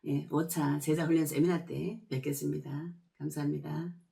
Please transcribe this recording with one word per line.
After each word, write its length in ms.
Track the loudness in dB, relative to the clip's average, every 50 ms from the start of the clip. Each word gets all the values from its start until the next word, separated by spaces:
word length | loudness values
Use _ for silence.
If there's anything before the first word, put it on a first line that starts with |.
| -2
예, 200 | 0 -2 -2 -2 0
오 160 | 0 0 0
차 320 | 0 0 0 2 2 2 2
제자 280 | 2 2 2 2 4
훈련 200 | 4 4 4 4
세미나 400 | 2 4 4 4 4 4 2 -2
때 340 | -4 -6 -4 -4 -4 -4 -6 -8 _
뵙겠습니다. 840 | -4 -2 -2 -2 -2 -2 -2 -2 -2 -2 -4 -6 -6 -6 -6 -6 -10 -12 _ _ _ _
감사합니다. 760 | -6 -6 -4 -2 0 0 0 -2 -4 -4 -4 -4 -4 -6 -8 -10 _ _